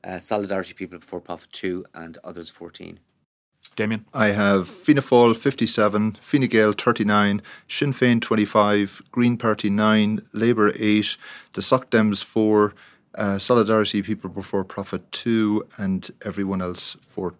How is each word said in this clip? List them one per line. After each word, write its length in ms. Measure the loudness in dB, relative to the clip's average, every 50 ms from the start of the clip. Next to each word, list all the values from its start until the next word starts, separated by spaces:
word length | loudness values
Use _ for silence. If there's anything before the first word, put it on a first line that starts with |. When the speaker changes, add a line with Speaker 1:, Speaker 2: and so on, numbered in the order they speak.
Speaker 1:
uh, 180 | -12 -12 -12 -12
Solidarity 540 | -8 -6 -4 -4 -2 -4 -4 -6 -6 -8 -12
People 260 | -14 -14 -14 -14 -18
Before 200 | -18 _ -14 -14
Profit 320 | -10 -10 -14 -14 -14 _
two, 340 | -18 -8 -6 -6 -6 -6 -8 -12 _
and 240 | -18 -18 -16 -18 -18 _
others 260 | -18 -16 -16 -16 -18
fourteen. 520 | -18 _ -20 -20 _ -18 -18 -18 -18 -20 _ _ _ _ _ _ _ _ _ _ _ _ _ -20 _
Speaker 2:
Damien? 300 | -4 -4 -2 -2 -4 -6 _ -4
Speaker 3:
I 140 | 0 0 0
have 420 | 2 2 2 4 2 2 0 -2
Fianna 320 | -10 -6 2 2 2 2
Fáil 340 | 4 4 6 6 6 6 4
fifty-seven, 800 | 2 0 -2 0 0 -4 -2 0 2 0 2 2 0 -2 -2 -4 -6
Fine 260 | -8 -2 0 0 0 2
Gael 240 | 4 4 4 4
thirty-nine, 720 | 2 2 0 0 0 2 0 2 2 2 2 2 0 -2 -6 -12 -20 -20 _ _
Sinn 240 | -4 -4 -2 -2
Féin 300 | 0 2 2 4 4 2
twenty-five, 800 | 2 0 0 0 0 2 4 2 4 4 4 2 0 -2 -6 -16 -20 _
Green 240 | -2 0 2 2 0
Party 340 | 0 0 -2 -2 0 0 -2
nine, 520 | 0 2 4 4 4 4 4 2 0 -4 -6 _
Labour 400 | -6 0 2 2 2 4 2 2 2 0
eight, 380 | 0 2 2 2 0 -2 -6 -10 -14 -20 -20 -20 -20 _ _
the 60 | -8
Soc 280 | 0 0 0 0 0 _
Dems 340 | 2 2 2 2 0 -2 -6
four, 500 | -4 -2 0 2 4 4 4 4 2 0 _ -20 -20 _ _ _ _ _
uh, 220 | -6 -4 -2 -2 -4
Solidarity 640 | 0 2 2 2 4 4 2 2 2 0 -2 -4
People 280 | -4 -4 -8 -8 -8 -12
Before 340 | -10 -10 -10 -4 -4 -4 -4
Profit 480 | -4 -8 -12 -10 -8 -10 -10 -10 _
two, 560 | -14 -8 -4 -2 0 2 2 2 0 -2 -4 _ -12
and 340 | -8 -4 -4 -4 -4 -6 -10 -18 _ -12
everyone 380 | -10 -6 -6 -4 -4 -4 -4
else 340 | -6 -6 -8 -8 -10 -12 -12 -14
for 320 | _ _ -10 -8 -8 -8 -8 _